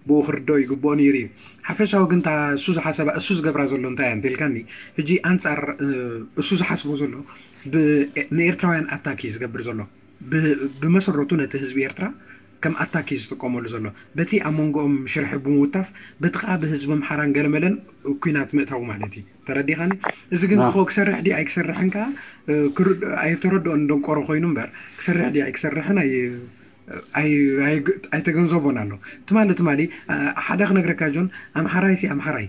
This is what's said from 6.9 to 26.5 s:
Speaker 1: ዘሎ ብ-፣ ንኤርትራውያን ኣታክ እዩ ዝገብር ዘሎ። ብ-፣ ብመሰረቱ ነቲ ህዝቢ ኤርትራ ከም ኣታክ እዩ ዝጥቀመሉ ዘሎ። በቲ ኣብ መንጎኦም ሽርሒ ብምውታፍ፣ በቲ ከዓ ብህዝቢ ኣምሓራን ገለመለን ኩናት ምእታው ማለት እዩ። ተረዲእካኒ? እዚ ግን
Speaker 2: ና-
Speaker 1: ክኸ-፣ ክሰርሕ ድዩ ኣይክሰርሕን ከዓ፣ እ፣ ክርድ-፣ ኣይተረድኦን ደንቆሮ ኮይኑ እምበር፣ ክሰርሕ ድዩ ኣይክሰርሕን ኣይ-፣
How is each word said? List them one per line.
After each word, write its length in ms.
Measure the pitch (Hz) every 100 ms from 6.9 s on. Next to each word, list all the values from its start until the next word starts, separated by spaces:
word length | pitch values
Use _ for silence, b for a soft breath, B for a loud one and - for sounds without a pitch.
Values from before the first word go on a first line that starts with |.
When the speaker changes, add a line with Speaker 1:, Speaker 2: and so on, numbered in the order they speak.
| 143
Speaker 1:
ዘሎ 180 | 143 123 143 B B B 139
ብ-፣ 200 | 151 151 147 143 156 -
ንኤርትራውያን 560 | 156 170 - 180 165 -
ኣታክ 320 | - - 127
እዩ 100 | 120
ዝገብር 300 | 110 123 113
ዘሎ። 180 | 117 110 98 _ _ _
ብ-፣ 240 | 127 160 156 139 135 135
ብመሰረቱ 540 | 156 185 190 147 143
ነቲ 180 | 170 139 139
ህዝቢ 220 | 135 131
ኤርትራ 240 | 135 - 190 277 B B B _
ከም 180 | 160
ኣታክ 340 | 151 165 165 143
እዩ 100 | 135
ዝጥቀመሉ 460 | - - 131 123 117
ዘሎ። 180 | 117 107 - B
በቲ 200 | - 165 214
ኣብ 160 | 151
መንጎኦም 400 | 156 151 147 147 139
ሽርሒ 280 | 131 156 143 143
ብምውታፍ፣ 500 | 135 143 143 190 185 B B B
በቲ 160 | 170
ከዓ 180 | - 220 180
ብህዝቢ 340 | 156 151 139
ኣምሓራን 400 | 151 143 147 147
ገለመለን 440 | 143 147 156 180 214 - - 139 143
ኩናት 340 | 170 147 139
ምእታው 300 | 147 139 131
ማለት 300 | 117 101 104
እዩ። 100 | 107 101 -
ተረዲእካኒ? 500 | - 135 139 156 170 190 B B B
እዚ 120 | 180
ግን 140 | 180 202
Speaker 2:
ና- 80 | 123
Speaker 1:
ክኸ-፣ 180 | 190
ክሰርሕ 340 | 185 - 196 160
ድዩ 140 | 170
ኣይክሰርሕን 540 | 170 160 - 160 185 185
ከዓ፣ 180 | 202 233 285 B B
እ፣ 100 | - 151 143
ክርድ-፣ 340 | 143 185 185 196 -
ኣይተረድኦን 640 | 160 160 180 190 170 151
ደንቆሮ 340 | 147 147 143 151
ኮይኑ 220 | 135 156
እምበር፣ 240 | 170 139 113 B B
ክሰርሕ 360 | B - 170 170
ድዩ 140 | 147
ኣይክሰርሕን 560 | 139 - 156 147 151 196
ኣይ-፣ 180 | 143 131 123 120 123